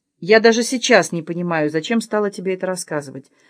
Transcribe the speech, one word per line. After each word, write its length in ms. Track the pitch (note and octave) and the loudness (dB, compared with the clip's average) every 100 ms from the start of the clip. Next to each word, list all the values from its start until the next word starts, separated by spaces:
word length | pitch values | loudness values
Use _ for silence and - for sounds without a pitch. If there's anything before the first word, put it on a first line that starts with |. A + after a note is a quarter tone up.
| _ _ | _ _
Я 180 | F3 A3 | 4 6
даже 240 | A3+ A3+ | 6 2
сейчас 480 | A#3 B3+ - A3 E3 | -2 -4 4 4 4
не 100 | E3+ | -6
понимаю, 480 | D#3+ E3+ F3 E3 D3+ | -6 -6 -4 -2 -2
зачем 300 | D#3+ D#3 A3+ | -4 -2 -4
стала 320 | A3 G#3+ G#3 | -2 -2 -2
тебе 220 | G3+ F#3 | -4 -6
это 120 | F#3 F#3 | -4 -6
рассказывать. 640 | F3+ - D3+ C#3+ C3 - _ | -6 -6 -8 -8 -16 -18 _